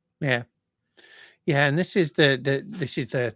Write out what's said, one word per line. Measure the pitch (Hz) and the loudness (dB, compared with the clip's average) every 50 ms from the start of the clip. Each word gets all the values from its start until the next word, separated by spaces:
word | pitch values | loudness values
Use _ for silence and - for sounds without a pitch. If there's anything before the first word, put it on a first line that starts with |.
| _ _ _ _ | _ _ _ _
Yeah. | 156 139 127 120 123 - _ _ _ _ _ _ _ _ _ - - - - - - - _ _ _ | -4 -2 -2 -2 -4 -10 _ _ _ _ _ _ _ _ _ -20 -20 -20 -20 -20 -20 -20 _ _ _
Yeah. | - 147 139 143 | 0 2 2 2
And | 139 139 170 | 2 2 0
this | 185 - - | 0 0 2
is | 208 170 147 | 0 0 0
the, | - - 156 139 135 127 | 2 4 4 4 4 2
the, | 117 139 139 139 - | 0 -2 -2 -2 -4
this | 202 214 185 143 123 - - | -8 -8 -6 -6 -4 -4 -6
is | 131 | -6
the, | - - 135 123 117 107 | -4 -4 -4 -4 -4 -6